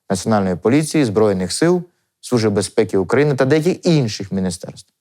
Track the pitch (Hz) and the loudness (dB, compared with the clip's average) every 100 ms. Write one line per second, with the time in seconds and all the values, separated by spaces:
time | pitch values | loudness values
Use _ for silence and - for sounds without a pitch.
0 | - 92 117 107 95 87 107 143 156 156 | -6 -4 0 0 0 -2 0 0 0 0
1 | 135 95 110 92 92 - 165 180 175 _ | 0 2 2 0 -4 0 0 0 -4 _
2 | _ _ - 120 110 101 95 - 104 98 | _ _ -4 0 2 0 0 -2 0 0
3 | 90 123 147 131 131 156 165 - 185 156 | 0 2 2 0 2 2 0 0 2 2
4 | 110 - 98 95 92 85 - - - _ | 0 -6 -6 -4 -4 -6 -12 -18 -20 _